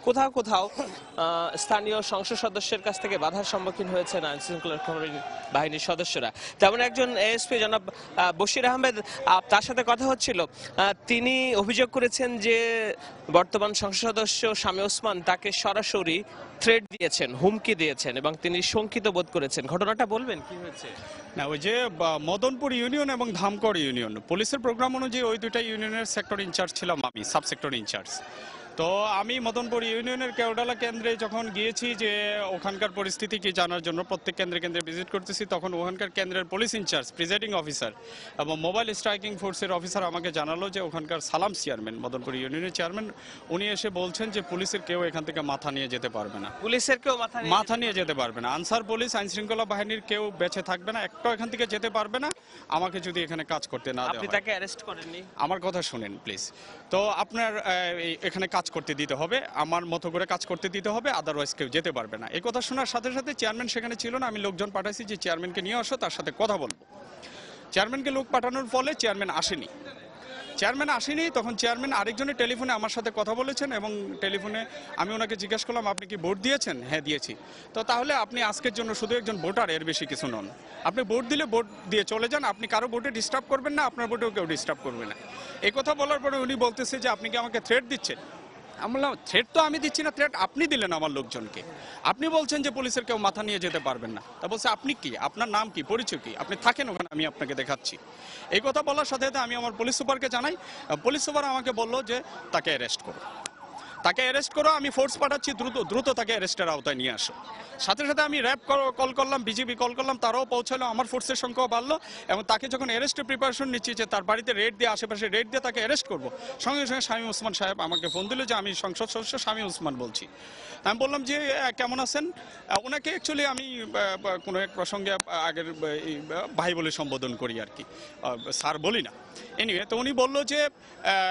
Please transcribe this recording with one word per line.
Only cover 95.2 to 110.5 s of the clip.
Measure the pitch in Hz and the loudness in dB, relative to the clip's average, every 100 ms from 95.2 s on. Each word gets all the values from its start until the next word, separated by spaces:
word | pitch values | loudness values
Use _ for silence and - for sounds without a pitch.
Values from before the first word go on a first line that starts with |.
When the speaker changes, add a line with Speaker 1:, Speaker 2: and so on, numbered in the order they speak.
| 135 208 233 | -2 0 0
Speaker 2:
নাম | 208 220 | 2 0
কি? | 170 | -2
পরিচয় | 139 226 233 151 | 0 0 0 -4
কি? | 117 101 | -6 -8
আপনি | - 190 | -6 0
থাকেন | 233 247 262 | 2 2 0
ওখানে, | 180 175 | -4 -4
আমি | 151 156 | -2 -2
আপনাকে | - 131 135 | -2 -4 -2
দেখাচ্ছি।" | 131 139 - - - - - - - | -2 -4 -4 -10 -12 -18 -16 -14 0
এই | 202 | 2
কথা | 269 285 | 4 2
বলার | 294 285 294 | 2 2 0
সাথে | 262 269 | 0 0
সাথে | 269 | 0
আমি | 240 240 | -2 -2
আমার | 240 | -2
পুলিশ | 220 240 - | 0 0 2
সুপারকে | 262 262 262 | 2 0 0
জানাই। | 240 269 359 - - - | 0 0 -2 -8 -10 -4
আহ, | 151 | 0
পুলিশ | 240 294 | 2 2
সুপার | - 294 285 | 2 2 2
আমাকে | 262 254 | 0 0
বলল | 220 226 254 | 0 0 0
যে, | 214 247 - - - | 0 -4 -4 -12 -2
"তাকে | 170 165 | 0 2
অ্যারেস্ট | 139 120 - | 0 0 -4
করো, | - - - - - - - - - - | -6 -10 -12 -8 -10 -10 -16 -14 -12 2
তাকে | 175 180 | 4 4
অ্যারেস্ট | 254 269 285 | 4 4 2
করো, | 302 302 | 4 6
আমি | 302 277 | 6 4
ফোর্স | 269 269 - | 4 2 4
পাঠাচ্ছি, | 285 285 - | 2 2 0
দ্রুত, | 240 247 233 | -2 -2 0
দ্রুত | 165 226 262 | 2 2 4
তাকে | 240 214 | 4 2
অ্যারেস্টের | 220 185 - 170 | 2 2 2 2
আওতায় | 147 131 135 | 2 2 0
নিয়ে | 127 | 0
আসো।" | 107 - - - - - - | 0 -4 -6 -12 -12 -12 -2
সাথে | - 208 285 | 2 2 2
সাথে | 294 | 2
আমি | 302 294 | 2 4
র্যাব | 240 269 - | 2 2 4
কল, | 277 262 | 4 4
কল | 247 262 | 2 2
করলাম, | 262 269 277 | 2 2 2
বিজিবি | 226 214 240 233 | 0 -2 0 0
কল | 247 | 0
করলাম, | 247 269 254 | 0 -2 2
তারাও | 233 240 | 2 2
পৌঁছালো, | 254 | 2